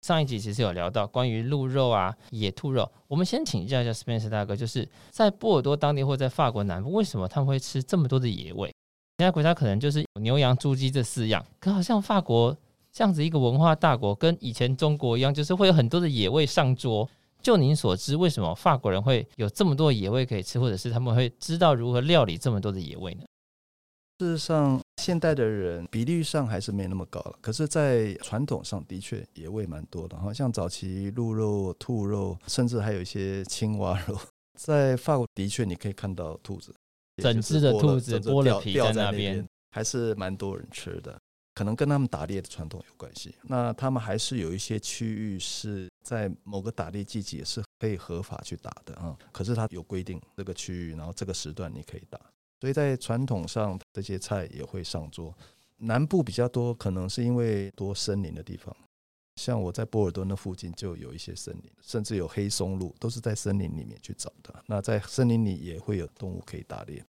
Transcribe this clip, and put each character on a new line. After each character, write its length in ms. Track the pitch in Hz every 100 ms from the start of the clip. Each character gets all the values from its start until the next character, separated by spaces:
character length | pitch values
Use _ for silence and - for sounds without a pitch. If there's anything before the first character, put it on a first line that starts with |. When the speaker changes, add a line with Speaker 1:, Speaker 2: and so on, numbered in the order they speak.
Speaker 1:
上 200 | - 165
一 40 | 139
集 120 | 117
其 160 | 104
实 80 | 104
有 120 | 110
聊 160 | 87 87
到 180 | 117 101
关 240 | 127 127
于 100 | 110
鹿 220 | 117 143 131
肉 220 | 135 127
啊、 260 | 107 92 110 -
野 200 | 110 104
兔 220 | - 147
肉， 180 | 131 101 _ _
我 80 | 147
们 100 | 180
先 200 | 247 320
请 200 | 101 92
教 160 | 131
一 40 | 120
下 60 |
Spencer 360 | 110 - 113 110
大 160 | 107
哥， 100 | 101
就 140 | 101 113
是 180 | 127 - - -
在 220 | - 214
波 240 | 196 226 170
尔 60 |
多 160 | 135 147
当 180 | 147 143
地 80 |
或 140 | 135 135
在 100 | 131
法 240 | - 139
国 140 | 110 101
南 180 | 87
部， 80 | 113
为 100 | 196
什 160 | 208 107
么 80 | 92
他 100 | -
们 80 | 139
会 100 | 135
吃 240 | - -
这 160 | 127 190
么 120 | 135
多 100 | 131
的 80 | 123
野 240 | 104 80
味？ 180 | 95 87 - _ _ _ -
其 40 |
他 80 | 180
国 100 | 165
家 120 | 151
可 120 | 170 117
能 140 | 101
就 100 | 139
是 140 | 147 - -
牛 180 | 110 139
羊 180 | 131 127
猪 180 | 147 131
鸡 140 | 135
这 100 | 135
四 260 | 117 - 110
样， 180 | 101 - _
可 120 | 190
好 100 | 202
像 200 | 175 220
法 180 | 196 202
国 380 | 165 117 117 151 _ _ _
这 120 | -
样 100 | 226
子 100 | 165
一 60 | 156
个 100 | 160
文 180 | 123 131
化 160 | 165
大 220 | 156 160 123
国， 180 | 104
跟 220 | 101 160 170
以 100 | 123
前 240 | 113 127 131
中 220 | 156 147
国 180 | 135 117
一 60 |
样， 100 | 135
就 100 | 143
是 100 | 147
会 140 | 185 196
有 40 |
很 160 | 165 117
多 140 | 170
的 80 | 175
野 180 | 127 95
味 180 | 139 143
上 300 | - 135 127
桌。 320 | 131 107 113 _ _ _
就 160 | - 214
您 180 | 135
所 220 | 151 113 95
知， 200 | - 147
为 120 | 175
什 140 | 135
么 120 | 87 85
法 200 | 185 139
国 160 | 110
人 100 | 92
会 240 | 110 123 - -
有 120 | 107
这 160 | -
么 120 | 196 139
多 180 | 156
野 160 | 120 95
味 160 | 120 123
可 100 | 107
以 60 |
吃， 180 | 92 123
或 80 | 127
者 80 | 95
是 140 | 123
他 100 | 117
们 160 | 123 117
会 160 | 123 -
知 180 | - 165
道 160 | 175 131
如 180 | 120
何 80 | 123
料 240 | 139 170 110
理 120 | 82
这 140 | 131
么 80 | 107
多 120 | 101
的 80 | 95
野 180 | 78 69
味 160 | 90
呢？ 100 | - - _ _ _ _ _ _ _ _ _
Speaker 2:
事 120 | 175
实 60 | 165
上， 440 | - 160 143 131 - -
现 200 | - 170
代 160 | 165 147
的 100 | 113
人 420 | 104 90 87 87
比 140 | 113 120
例 180 | 170
上 240 | 156 156 123
还 120 | 101
是 120 | 104
没 160 | 101 95
那 80 | 92
么 100 | 87
高 140 | -
了， 180 | - -
可 120 | -
是 160 | 110 151
在 480 | 165 147 120 107 92
传 280 | - 107
统 220 | 147 104 -
上 180 | 98 -
的 140 | 92
确 240 | - 107 90 -
野 120 | 80
味 200 | 107 95
蛮 180 | 76 76
多 200 | 87 85
的 100 | 80
哈， 160 | 98
像 180 | 110 135
早 160 | 113 92
期 440 | - 95 92 98
鹿 220 | 113 117
肉、 380 | 110 110 104 95
兔 320 | 85 - 120 101
肉， 300 | 104 98 85 -
甚 200 | - 120
至 140 | 120
还 120 | 104
有 80 | 101
一 40 | 90
些 400 | 101 98 95 95
青 320 | - 110 104
蛙 220 | 95 98 87
肉， 100 | - - _ _ -
在 400 | - 147 135 127
法 200 | - 147
国 100 | 117 -
的 120 | 98
确 160 | - 107
你 100 | 87
可 120 | 107
以 60 |
看 200 | 95 98
到 240 | 90 80 80
兔 200 | - 98
子， 160 | - - _ _ _ -
Speaker 1:
整 200 | 131 117
只 180 | 107 156
的 140 | 143
兔 260 | 107 147 131
子 140 | 120
Speaker 2:
也 60 | 113
就 40 |
是 60 | 104
剥 140 | 139
了， 80 | 135
整 100 | 104
只 80 | 107
掉， 140 | 98 110
Speaker 1:
剥 20 |
了 60 |
皮 0 |
在 0 |
那 0 |
边。 0 |
Speaker 2:
掉 0 |
在 100 | 110
那 80 | 101
边， 360 | 101 101 95 90 _ _
还 120 | -
是 320 | 110 127 117 104
蛮 220 | 95 95
多 180 | 98 95
人 100 | -
吃 300 | - - 87
的， 180 | - - _ _ _ -
可 80 | 104
能 100 | 117
跟 140 | 143
他 100 | 143
们 80 | 127
打 180 | 76 80
猎 140 | 98
的 80 | 87
传 220 | - 78
统 100 | 87 -
有 80 | _
关 160 | - -
系。 200 | - -
那 320 | - 131 120
他 180 | 117 135
们 100 | 131
还 140 | 107 104
是 220 | - 131
有 160 | 82
一 40 | 92
些 220 | - 107
区 280 | - - 113
域 320 | 107 107 95
是 500 | - - 107 101 90 _
在 280 | - 117 104 -
某 180 | - 101
个 100 | 98
打 200 | - 82
猎 120 | 98
季 180 | 101 110
节 220 | 98 -
是 180 | - - 104 _
可 80 | 110
以 80 | 95
合 240 | - 87
法 180 | - - -
去 100 | -
打 140 | - - -
的 80 |
啊， 240 | - 87 69 -
可 100 | -
是 100 | 98
它 140 | 117 110
有 100 | 90
规 200 | 80 95
定 180 | 90 87 - -
这 60 |
个 100 | 95
区 200 | 90 -
域， 220 | 90 85 80
然 100 | 78
后 60 |
这 140 | 85 95
个 80 |
时 180 | 92 76
段 180 | 76 87
你 80 | 58
可 160 | 76 -
以 60 | -
打。 80 | - _ _ _ _
所 80 | 131
以 20 |
在 240 | 139 143 131
传 300 | - 117 131
统 200 | 107 82
上， 320 | 117 107 92 -
这 100 | -
些 160 | 98 95
菜 320 | - 104 82
也 100 | -
会 180 | 73 92
上 300 | 87 - 78
桌。 240 | - 82 87 - _ _ _
南 320 | 113 117 151
部 160 | 185
比 80 | 127
较 160 | 98 123
多， 260 | 123 120
可 180 | 117 104
能 180 | 92 92
是 120 | 110
因 140 | 120 123
为 340 | 117 104 98
多 220 | - 98
森 300 | 98 - 101
林 100 | 87
的 80 | 78
地 140 | - -
方。 180 | - - _ _ _ _ _ -
像 260 | - 117
我 80 | 92
在 140 | 90
波 220 | 110 113 98
尔 60 |
多 120 | 85
那 100 | 95
附 220 | 98 101 90
近 160 | 90
就 240 | 85 98 82
有 180 | 67
一 40 | 80
些 180 | - 85
森 180 | - -
林， 140 | - _
甚 200 | - 117
至 140 | 104 104
有 100 | 82
黑 220 | - 101
松 320 | - 92 95
露， 160 | 90 -
都 80 | 113
是 100 | 117
在 160 | 113 107
森 240 | 104 101
林 100 | 87 78
里 80 |
面 160 | 57 -
去 120 | - -
找 140 | - _
的。 140 | - - -
那 160 | 107
在 160 | 98 107
森 280 | - - 123
林 160 | 117
里 140 | 107 87
也 200 | 85 82
会 200 | - 101
有 100 | 85 _
动 120 | 95
物 120 | 87 -
可 100 | 78
以 80 | -
打 180 | -
猎。 200 | - - -